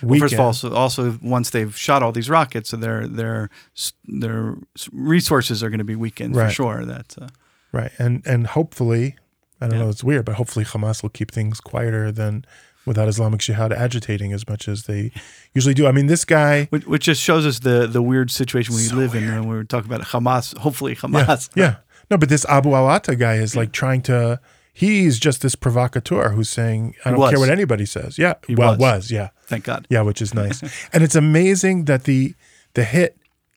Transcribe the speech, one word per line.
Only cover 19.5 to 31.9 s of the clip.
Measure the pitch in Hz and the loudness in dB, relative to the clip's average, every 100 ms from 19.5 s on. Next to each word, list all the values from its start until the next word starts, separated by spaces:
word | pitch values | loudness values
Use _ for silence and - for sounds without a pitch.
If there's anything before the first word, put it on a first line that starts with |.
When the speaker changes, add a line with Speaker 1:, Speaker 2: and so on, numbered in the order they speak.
| 113 | -6
Speaker 1:
we | |
talk | 110 123 107 | -4 -6 -4
about | 120 | -8
Hamas, | - 123 123 127 - - | -4 -2 0 0 -2 -4
hopefully | 147 127 135 | -4 -4 -6
Speaker 2:
Yeah, | 117 135 | -6 -2
Speaker 1:
Hamas. | 143 135 131 - | 0 2 0 -2
Speaker 2:
yeah. | 180 175 104 _ _ - | 2 2 2 _ _ -2
No, | 196 | 2
but | 135 | 4
this | 147 | 2
Abu | - 139 139 | 2 2 4
Alata | 135 131 185 - 127 | 4 4 2 0 0
guy | 117 110 | 2 2
is, | 113 | 0
Speaker 1:
Yeah. | 139 | -2
Speaker 2:
like, | 143 | -2
trying | - 135 127 | -2 -2 -2
to, | 131 123 117 120 _ _ _ | 0 0 2 -2 _ _ _
he's | - 190 208 180 117 | -2 2 4 4 4
just | 151 139 | 2 0
this | 135 | -2
provocateur | - 131 120 123 127 - 185 120 | -2 0 0 0 -2 -2 0 0
who's | 104 110 | 0 -2
saying, | - 117 110 113 - 127 | -2 -2 -2 -4 -6 -2
"I | |
Speaker 1:
He | 123 | 4
Speaker 2:
don't | 131 | 4
care | 139 | 6
Speaker 1:
was. | |
Speaker 2:
what | 131 | 4
anybody | 180 175 107 101 | 2 2 0 -2
says." | - - 147 | -6 -8 -2
Yeah. | 175 160 - | -2 -2 -2
Speaker 1:
He | |
Speaker 2:
Well, | 120 120 | 2 4
Speaker 1:
was. | 110 | 6
Speaker 2:
was, | 131 101 104 | 4 2 -2
yeah. | 110 98 _ - | -6 -6 _ -8
Speaker 1:
Thank | 113 | -8
God. | - 120 - | -6 -8 -2
Speaker 2:
Yeah, | 117 | 0
which | 104 104 | 2 0
is | 107 | -4
nice. | 113 101 92 | -2 -4 -6
Speaker 1:
<laughs> | 147 - - | -10 -14 -2
Speaker 2:
And | 160 | 2
it's | 160 | 4
amazing | 160 151 156 185 196 190 185 | 4 4 4 4 2 2 0
that | 151 | 2